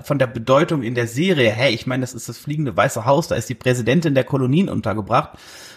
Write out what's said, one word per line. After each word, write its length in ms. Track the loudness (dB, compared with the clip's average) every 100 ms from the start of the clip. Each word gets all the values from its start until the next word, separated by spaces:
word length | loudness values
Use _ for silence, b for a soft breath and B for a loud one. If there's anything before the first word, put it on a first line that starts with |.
von 160 | -4 0
der 80 | 0
Bedeutung 560 | -2 2 2 4 0
in 120 | -2
der 120 | -2 -2
Serie, 420 | 0 0 4 2
hey, 240 | 2 0
ich 140 | 0 -4
meine, 160 | -4
das 100 | -4
ist 160 | -8 -14
das 80 | -12
fliegende 400 | -8 -4 -2 0
Weiße 300 | 0 0 2
Haus, 220 | 2 2
da 80 | -4
ist 120 | -4
die 60 |
Präsidentin 600 | -2 0 0 2 2 2
der 100 | 2
Kolonien 440 | 0 0 2 2 2
untergebracht, 680 | -2 -2 -4 0 0 0 B B B B